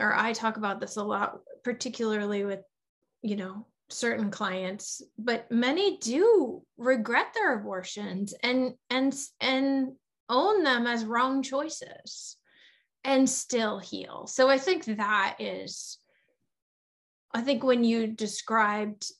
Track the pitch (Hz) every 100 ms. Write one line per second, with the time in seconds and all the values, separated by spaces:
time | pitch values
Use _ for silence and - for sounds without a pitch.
0 | 214 - 226 226 226 220 208 208 208 214
1 | 208 202 202 - - - 247 240 254 220
2 | 226 214 208 202 202 196 - _ _ _
3 | _ _ 226 202 190 196 - _ _ -
4 | 226 233 202 - 202 185 185 202 - -
5 | - - 226 233 - 233 247 320 403 -
6 | 226 269 427 427 247 - _ - 240 262
7 | 220 247 - 453 381 226 208 185 180 208
8 | 208 185 202 - 240 254 254 - _ 254
9 | 277 269 - _ 254 262 277 269 262 262
10 | _ _ - 247 370 427 302 247 240 233
11 | 220 233 262 269 262 269 311 - - -
12 | - - - - _ _ _ _ _ _
13 | 262 269 262 - - 247 220 196 - -
14 | - - - - 262 269 311 349 - 214
15 | 208 208 190 - 208 185 190 - - -
16 | _ _ _ _ _ _ _ _ _ _
17 | _ _ _ 233 254 240 262 240 233 226
18 | 220 220 208 - - 220 208 208 214 208
19 | -